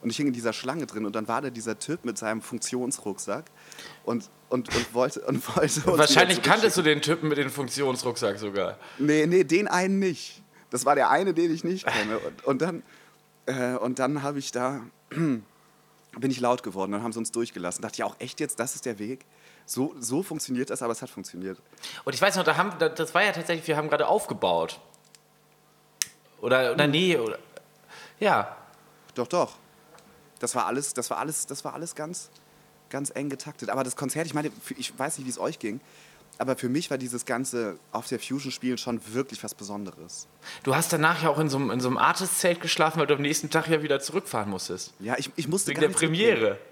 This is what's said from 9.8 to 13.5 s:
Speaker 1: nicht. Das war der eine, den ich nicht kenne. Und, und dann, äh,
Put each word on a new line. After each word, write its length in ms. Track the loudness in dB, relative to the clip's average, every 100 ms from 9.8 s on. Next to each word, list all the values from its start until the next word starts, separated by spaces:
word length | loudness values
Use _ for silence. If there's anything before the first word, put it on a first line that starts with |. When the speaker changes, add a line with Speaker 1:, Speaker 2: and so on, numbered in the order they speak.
| 4 2
Speaker 1:
nicht. 420 | 2 -2 -8 -16 -20 -20 -6
Das 140 | 0 4
war 100 | 6
der 140 | 6
eine, 240 | 6 4
den 200 | 2 2
ich 100 | 2
nicht 220 | -2 -2 0
kenne. 340 | 0 0 -2
Und, 260 | -4 -6 0
und 160 | 0
dann, 220 | 0 -4 -10 -20 -20 _ _ _
äh, 300 | -6